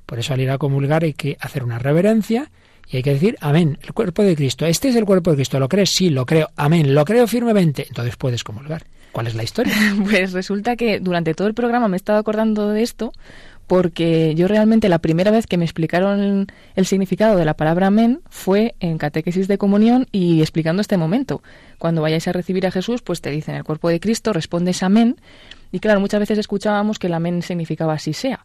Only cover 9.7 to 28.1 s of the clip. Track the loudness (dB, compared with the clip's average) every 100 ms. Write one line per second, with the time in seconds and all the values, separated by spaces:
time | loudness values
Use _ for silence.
9.7 | 2 2 2 0 0 0 -4 -4 -4 -2
10.7 | -2 -2 -2 -2 -2 -2 -2 -2 -2 -2
11.7 | 0 0 -2 0 0 0 0 0 0 0
12.7 | 0 -2 -4 -10 -10 -20 -20 -20 -16 0
13.7 | 2 2 0 2 2 2 2 2 4 4
14.7 | 4 4 2 2 2 4 2 0 -2 -2
15.7 | -2 -2 0 0 0 0 -2 -4 -10 -10
16.7 | -2 0 0 0 2 2 4 2 0 0
17.7 | 2 2 4 2 0 -6 -10 0 0 0
18.7 | -2 -4 -4 -4 -4 -2 -2 0 0 2
19.7 | 4 4 4 0 0 2 4 2 0 -2
20.7 | -2 0 0 0 -2 -2 -8 -10 -20 -20
21.7 | -8 -2 0 0 -2 -2 -6 -4 -2 -2
22.7 | -2 -4 -6 -4 -8 -6 -8 -6 -10 -8
23.7 | -4 0 0 0 -2 -2 -4 -4 -4 -2
24.7 | -2 2 4 4 0 -10 -20 -20 -20 -12
25.7 | -6 0 2 2 -2 0 -2 -2 -4 -2
26.7 | 0 -2 -2 -4 -2 -2 -4 -4 -6 -6
27.7 | -4 -2 -2 -4